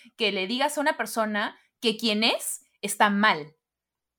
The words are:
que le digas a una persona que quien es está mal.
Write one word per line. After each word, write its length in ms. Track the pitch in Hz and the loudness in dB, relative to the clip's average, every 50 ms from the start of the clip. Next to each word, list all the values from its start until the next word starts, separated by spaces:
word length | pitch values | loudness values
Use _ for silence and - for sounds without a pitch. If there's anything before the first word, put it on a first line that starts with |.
| - - _ | -20 -20 _
que 140 | - 233 202 | -2 -2 0
le 160 | 196 190 185 | 0 -2 -2
digas 300 | 190 240 254 294 302 - | -2 0 0 0 0 0
a 40 | 302 | 0
una 160 | 285 311 311 | -2 -2 -2
persona 600 | 302 220 214 - 240 214 214 208 208 214 311 - _ _ _ _ _ | -2 -4 -4 -2 -2 -2 -2 -2 -2 -4 -4 -6 _ _ _ _ _
que 160 | - 226 208 | 0 0 0
quien 260 | 214 226 220 214 214 220 | 2 0 0 0 2 2
es 380 | 247 440 - - - - - _ _ _ _ | 2 0 0 -4 -8 -10 -10 _ _ _ _
está 280 | - 202 - - 226 208 | -8 -6 2 2 2 4
mal. 460 | 202 202 214 214 185 156 147 147 - _ _ _ _ _ _ _ _ _ _ _ _ | 4 4 4 4 2 0 -4 -12 -18 _ _ _ _ _ _ _ _ _ _ _ _